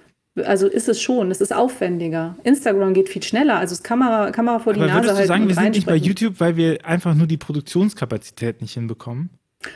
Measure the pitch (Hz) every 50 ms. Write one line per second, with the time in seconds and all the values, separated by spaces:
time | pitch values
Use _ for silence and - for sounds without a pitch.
0 | _ _ _ _ _ _ _ 175 175 - 196 190 190 196 - 240 226 - 220 -
1 | - - 254 247 208 180 185 - 202 - 233 - 240 254 254 - - 180 175 170
2 | 170 165 160 165 165 165 180 - - 240 269 277 - 240 202 196 196 190 185 185
3 | 190 190 - 190 - - - 226 285 302 226 175 - 170 175 170 - - 233 247
4 | 262 247 226 220 208 - - 226 233 240 240 226 226 226 208 208 160 156 - -
5 | 240 226 196 196 196 185 170 196 220 202 185 170 214 214 220 208 185 - 170 160
6 | 151 185 196 185 226 226 185 - 170 170 170 165 165 160 156 - - - 170 180
7 | - 175 160 151 170 156 160 151 - - 147 147 139 - - 175 196 214 202 -
8 | - 117 117 107 - - - - 120 117 107 - 113 110 - 123 117 113 117 -
9 | - 123 120 127 165 180 - _ _ _ _ _ - - -